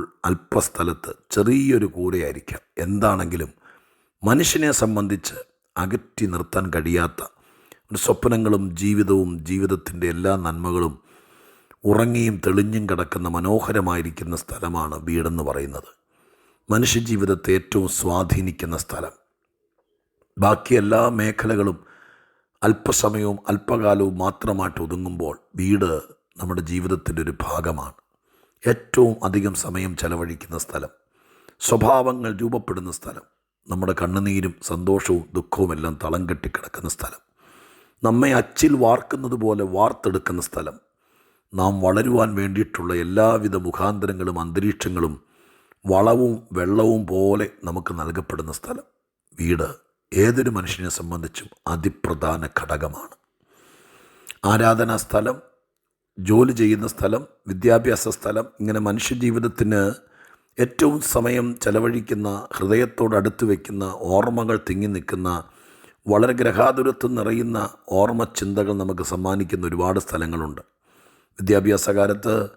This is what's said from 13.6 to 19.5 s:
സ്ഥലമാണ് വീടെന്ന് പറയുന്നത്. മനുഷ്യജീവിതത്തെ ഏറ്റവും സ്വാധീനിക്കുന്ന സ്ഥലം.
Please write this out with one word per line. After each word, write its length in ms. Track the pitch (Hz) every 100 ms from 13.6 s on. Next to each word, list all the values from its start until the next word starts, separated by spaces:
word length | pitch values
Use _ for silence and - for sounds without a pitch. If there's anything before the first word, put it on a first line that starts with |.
| - 110 90 87 82 78 85 85
സ്ഥലമാണ് 600 | - - 87 85 78 76
വീടെന്ന് 420 | 78 85 82 82
പറയുന്നത്. 460 | 71 69 69 67 - - _ _ _ _ _ _ -
മനുഷ്യജീവിതത്തെ 800 | 107 120 117 117 110 98 95 -
ഏറ്റവും 360 | 95 - 104 92
സ്വാധീനിക്കുന്ന 840 | - 92 87 87 95 92 82 82 80
സ്ഥലം. 360 | - - 82 - _ _ _